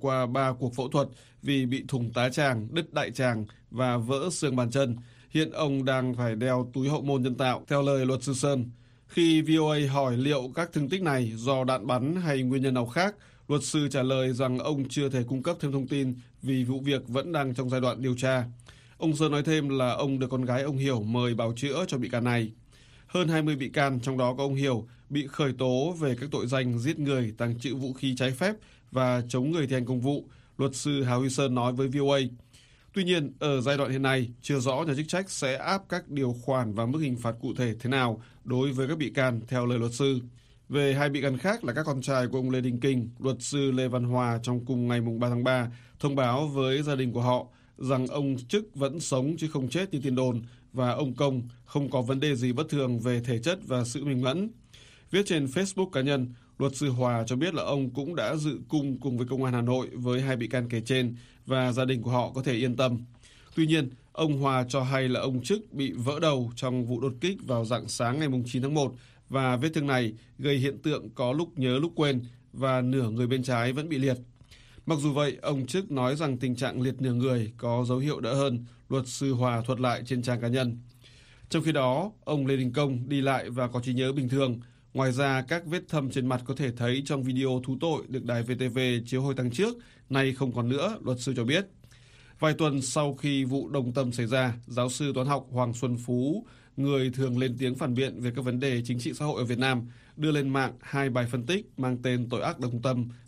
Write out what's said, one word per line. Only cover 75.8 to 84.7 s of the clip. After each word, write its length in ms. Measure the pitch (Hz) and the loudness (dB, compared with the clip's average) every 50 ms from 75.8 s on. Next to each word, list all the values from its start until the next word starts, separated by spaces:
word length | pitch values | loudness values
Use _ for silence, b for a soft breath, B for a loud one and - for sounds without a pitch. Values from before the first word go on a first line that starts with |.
| 190 - | -2 0
nói 260 | 147 131 127 127 143 | 0 2 2 2 2
rằng 220 | 151 165 143 127 123 | 2 0 -2 0 0
tình 180 | 135 127 123 | 0 -2 0
trạng 240 | 123 135 123 - 127 | 0 -2 -2 0 0
liệt 200 | 127 135 123 123 | 0 0 0 0
nửa 120 | 131 131 | 0 0
người 400 | 120 120 127 135 127 120 110 107 - | 2 2 2 2 2 2 0 -2 -6
có 280 | - - 120 117 120 123 120 | -4 -2 0 0 0 2 0
dấu 100 | 127 127 | 0 0
hiệu 220 | 135 151 - - | 0 0 -2 -2
đỡ 140 | - 113 127 | -2 0 0
hơn, 300 | 139 139 139 120 120 120 B B B B - | 2 2 2 0 -2 -6 B B B B -2
luật 200 | 127 135 127 - | -2 -2 -2 -2
sư 240 | - - 139 135 | -4 -2 0 0
Hòa 300 | 131 120 127 123 120 117 113 | 2 2 2 2 2 0 0
thuật 140 | 120 131 117 | -2 0 0
lại 220 | 127 123 117 - 120 | 2 0 0 0 -2
trên 160 | 123 135 123 | -4 -2 -2
trang 180 | 120 127 123 113 | 0 0 -2 0
cá 80 | 120 117 | 0 0
nhân. 300 | 120 131 131 120 117 - - B B B B B B B B B B B B B | 2 2 2 0 -2 -4 -10 B B B B B B B B B B B B B
Trong 140 | - 165 | -2 0
khi 100 | 156 160 | 2 2
đó, 400 | 156 147 131 127 127 147 180 214 - - - | 2 4 4 2 2 2 -2 -4 -6 -8 -4
ông 220 | 131 151 143 135 | -2 0 0 2
Lê 100 | 135 135 | 2 2
Đình 160 | 131 131 123 | 2 0 0
Công 360 | 120 147 147 139 135 120 123 135 | 2 2 2 2 0 -2 -2 -2
đi 120 | 143 139 | 0 2
lại 300 | 135 135 135 123 82 101 | 2 2 2 0 -2 -4
và 180 | 120 131 127 120 | -2 -2 -2 -2
có 120 | 120 123 | -2 -2
trí 140 | 120 131 123 | -2 0 0
nhớ 180 | 127 131 131 | 0 2 0
bình 160 | 135 151 131 120 | 0 0 0 0
thường. 320 | 131 139 135 127 120 120 B B | 2 2 2 2 0 -4 B B